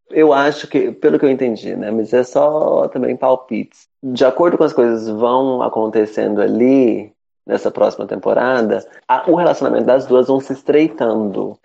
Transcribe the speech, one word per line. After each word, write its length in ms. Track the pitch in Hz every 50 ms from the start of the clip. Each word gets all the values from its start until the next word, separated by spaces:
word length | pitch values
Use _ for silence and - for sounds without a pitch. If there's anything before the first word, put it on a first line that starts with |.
| _ -
Eu 200 | - 156 156 151 143
acho 340 | 139 143 147 147 - -
que, 240 | - - 143 127 120
pelo 260 | 113 - - 151 151
que 80 | 147 151
eu 60 | 139
entendi, 440 | 135 123 135 120 110 101 - 95 95
né? 140 | 95 98 104
Mas 240 | 110 113 107 107 -
é 100 | 123 123
só 640 | - - 143 147 151 151 151 - - 151 151 147 -
também 260 | - 135 127 123 123
palpites. 720 | - - 131 131 - - - 113 104 104 - _ _ _ _ _ _ -
De 200 | 131 127 120 135
acordo 320 | 127 - - 170 175 170
com 60 | - 160
as 80 | 147 -
coisas 340 | - 123 117 117 113 110 113
vão 520 | 107 107 117 120 123 131 135 135 127 123 120
acontecendo 800 | 117 - 113 110 110 107 113 107 107 - 120 107 104 104 104
ali, 720 | 101 101 104 110 120 131 135 135 127 113 107 101 104 - _ _ _ _ _ _ _
nessa 240 | - 113 107 - 110
próxima 360 | - 107 104 104 - - 104
temporada, 800 | 98 104 101 - - 107 - 120 127 131 123 113 104 101 101 - - - - _
a, 240 | - - - - -
o 60 | 160
relacionamento 500 | 175 - 151 - - 143 127 120 117 113
das 200 | 120 123 139 131
duas 220 | - 123 127 123
vão 120 | 127 135 135
se 140 | 135 - 135
estreitando. 1040 | 131 - - 143 147 156 156 156 - 131 113 110 110 107 101 98 104 101 98 104 _ _